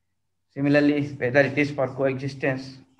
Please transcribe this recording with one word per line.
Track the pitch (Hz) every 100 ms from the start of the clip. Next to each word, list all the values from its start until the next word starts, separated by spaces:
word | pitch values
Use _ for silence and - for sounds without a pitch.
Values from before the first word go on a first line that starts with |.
| _ _ _ _ _
Similarly, | 139 143 147 147 147 143
whether | - 123 139
it | 135 -
is | 143
for | - 127
coexistence | 139 135 131 139 - 143 131 - - _